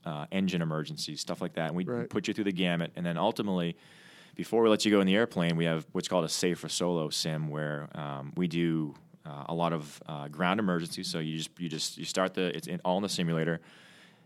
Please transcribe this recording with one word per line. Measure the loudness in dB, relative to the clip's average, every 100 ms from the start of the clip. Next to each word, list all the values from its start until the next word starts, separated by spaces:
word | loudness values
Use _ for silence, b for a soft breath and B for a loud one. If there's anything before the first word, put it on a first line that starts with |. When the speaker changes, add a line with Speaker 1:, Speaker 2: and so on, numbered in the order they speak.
| -10
Speaker 1:
uh, | -8 -4
engine | 0 0 2
emergencies, | 0 -2 -4 -6 -8 -8
stuff | -6 -6
like | -4
that. | -2 -2
And | -2
we |
Speaker 2:
Right. | -2 -4 -4
Speaker 1:
put | -4 -2
you | 0
through |
the | 0
gamut. | 2 2 2 -2 -4
And |
then | -4 0
ultimately, | 0 0 0 0 0 -4 B B B B B -10
before | 0 4
we | 6
let | 6 8
you |
go | 6
in | 8
the | 6
airplane, | 4 2 2 4
we | 2
have | 0 -2
what's | -4 0
called | 2 2
a |
safer | 0 0 0 -2
solo | -2 0 0 0
sim | -2 -2 -2 -2
where, | -2 -4 -4 -8 -8
um, | -8 -8 -8 -2
we | 0
do, | 2 4 2 0 -6 -20 -20 -14
uh, | -12 -6
a | 0
lot | 0
of, | 0 -6 -14 -12
uh, | -10 -8
ground | 0 2 2
emergencies. | 2 0 -2 -6 -6
So | -4
you | -4 -4
just, | -6 -6
you | -6
just, | -4 -6 -6
you | -4
start | 0 0 0
the, | -2 -2
it's | -6
in, | -6 0
all | 0
in |
the | 0
simulator. | 0 0 2 0 -2 b b b b b b